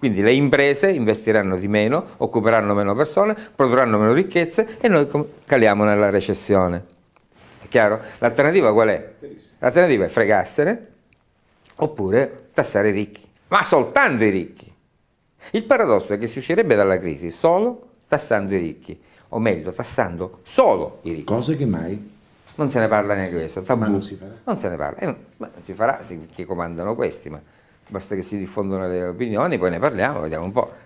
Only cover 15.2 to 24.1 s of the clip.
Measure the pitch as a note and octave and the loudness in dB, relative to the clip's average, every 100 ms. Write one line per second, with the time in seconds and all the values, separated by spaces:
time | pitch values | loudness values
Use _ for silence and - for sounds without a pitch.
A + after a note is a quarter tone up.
15.2 | _ _ - A3+ A3+ A#3 F3+ G#2 - G#2 | _ _ -8 -4 0 2 4 2 0 -4
16.2 | A2+ C3+ B2+ F3+ G3 G#2+ G2 F#2 F2+ D2 | -6 -8 -4 0 4 4 4 2 -2 -8
17.2 | E2+ - E3 F3 A#3 A#3 - _ - D3 | -10 -2 2 2 0 -4 -14 _ -4 -4
18.2 | - G#2+ G2 G2 E2 C#2+ - D#2+ _ _ | 0 -2 0 -2 -4 -8 -16 -20 _ _
19.2 | _ A2 A2+ F2 F2 - - - G2 E2+ | _ -4 -2 -2 -4 -10 -8 -4 -4 -4
20.2 | F#2 - - - A3+ F#2+ D2+ - E2 E2 | -10 -12 -6 2 4 2 -2 -8 -10 -8
21.2 | - A2+ B2 D3+ C3 E2+ E2 G#2 - - | -4 -4 -2 -2 -2 -2 -4 -10 -12 -20
22.2 | _ _ _ - C#3+ B2 A2 G#2+ G2+ G2 | _ _ _ -6 -2 0 2 2 0 -2
23.2 | F#2 F2 D#2+ F#2+ F#2+ A#2+ G#2+ G2 - | -2 -4 -6 -8 -2 0 0 -2 -4